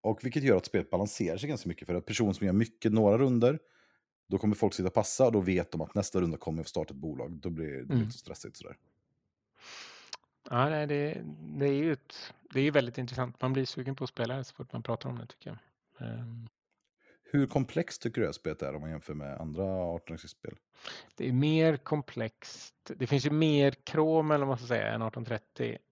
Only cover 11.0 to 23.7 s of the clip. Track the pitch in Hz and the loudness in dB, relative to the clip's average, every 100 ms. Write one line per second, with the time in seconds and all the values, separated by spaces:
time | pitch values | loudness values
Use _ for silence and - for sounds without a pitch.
11 | 147 - 160 156 156 147 139 139 160 147 | -2 -4 -10 -14 -10 0 2 2 0 -2
12 | _ - - - _ 131 143 143 120 120 | _ -16 -16 -20 _ 0 4 4 2 -4
13 | 123 123 123 - 131 131 131 - 127 135 | -6 -4 -6 -4 -2 0 -2 -6 -8 -6
14 | 131 - 117 135 131 - - 123 113 117 | -8 -4 -4 -4 -8 -14 -12 -10 -6 -6
15 | 131 120 123 - - - _ _ _ _ | -6 -10 -12 -16 -14 -14 _ _ _ _
16 | 117 113 117 117 113 _ _ _ _ _ | -10 -8 -10 -12 -14 _ _ _ _ _
17 | _ _ _ 143 135 139 131 - 170 - | _ _ _ 0 2 0 0 -2 -4 -4
18 | 117 120 90 - 82 76 71 73 78 80 | -6 0 -2 -2 -6 -4 -6 -6 -6 -8
19 | - 76 69 69 80 76 95 92 87 85 | -8 -8 -8 -8 -8 -4 -2 -2 -4 -6
20 | - 82 - - - - _ _ - - | -8 -12 -12 -14 -14 -16 _ _ -16 -16
21 | - - - 127 151 156 160 147 - 151 | -18 -8 0 2 4 6 6 4 0 -4
22 | - - 113 _ - - - _ - - | -4 -8 -8 _ -18 -16 -18 _ -16 -6
23 | 123 139 135 151 160 147 139 | 0 2 2 4 4 6 4